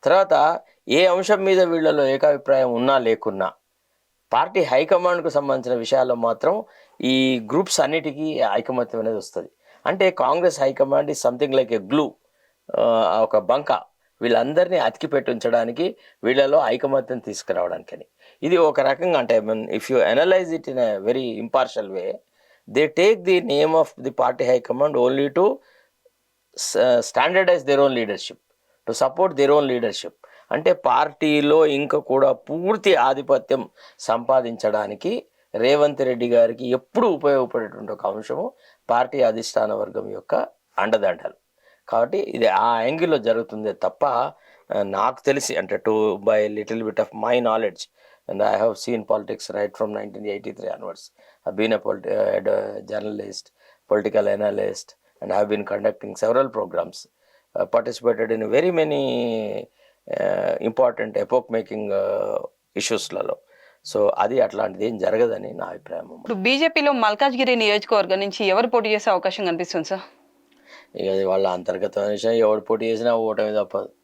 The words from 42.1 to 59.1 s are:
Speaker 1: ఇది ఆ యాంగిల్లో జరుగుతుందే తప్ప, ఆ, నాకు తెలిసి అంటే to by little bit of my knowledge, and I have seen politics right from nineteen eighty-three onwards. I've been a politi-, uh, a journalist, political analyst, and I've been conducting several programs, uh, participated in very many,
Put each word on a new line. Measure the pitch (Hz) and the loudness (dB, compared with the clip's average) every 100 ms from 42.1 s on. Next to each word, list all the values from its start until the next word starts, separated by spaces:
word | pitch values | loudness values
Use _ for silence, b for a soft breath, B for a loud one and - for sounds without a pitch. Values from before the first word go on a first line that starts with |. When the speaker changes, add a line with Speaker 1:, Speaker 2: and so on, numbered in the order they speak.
| 202 | -2
Speaker 1:
ఇది | - 123 110 | -4 2 2
ఆ | 95 113 117 | 4 2 2
యాంగిల్లో | 113 160 170 151 | 0 0 0 0
జరుగుతుందే | 113 113 113 110 107 | 2 0 -2 -6 -6
తప్ప, | - 92 - 143 | -4 -6 -2 -2
ఆ, | 120 139 - b b b - | 0 -2 -6 b b b -4
నాకు | 98 95 110 135 - | -2 0 -2 0 0
తెలిసి | 139 - 82 | 0 0 -4
అంటే | 95 98 | -4 -4
to | - 110 107 101 | 0 2 2 0
by | 101 107 107 | 2 2 2
little | 104 104 113 | -2 -6 -6
bit | 110 104 | -4 -4
of | 107 107 110 | -4 -4 -2
my | 123 | 0
knowledge, | 120 110 110 92 - b b b - | 2 0 -2 -6 -18 b b b -12
and | 98 | -2
I | 107 104 | 0 2
have | 110 | 0
seen | 101 - 117 | -2 -6 -6
politics | 104 107 101 - - 101 | -2 -4 -2 -12 -8 -6
right | 104 - | -6 -4
from | 110 104 | -6 -6
nineteen | 104 101 104 | -10 -10 -8
eighty-three | 101 107 104 101 | -8 -10 -12 -10
onwards. | - 98 - - _ b b - | -10 -12 -16 -20 _ b b -10
I've | 98 | -2
been | 110 107 | 0 0
a | |
politi-, | 104 98 95 | -2 -6 -4
uh, | 107 101 98 98 104 104 104 | -2 0 0 0 -2 -2 -10
a | 104 | -10
journalist, | 107 104 104 104 95 - b b b _ | -8 -8 -8 -10 -14 -18 b b b _
political | 107 104 107 101 101 | 0 2 0 0 0
analyst, | 104 101 101 98 - _ _ _ | -2 -2 -4 -6 -14 _ _ _
and | 98 | -4
I've | 95 104 | 0 0
been | 104 101 | -2 -4
conducting | 101 104 - 104 98 110 | -4 -4 -4 -12 -4 0
several | 120 135 | 2 0
programs, | 117 98 87 85 - - _ _ _ _ - | -2 -6 -4 -6 -8 -20 _ _ _ _ -6
uh, | 98 117 | 0 0
participated | 113 117 120 113 113 | -2 -2 0 0 0
in | 113 107 | -2 0
very | 120 175 | 2 2
many, | 170 156 147 135 | 0 0 0 -2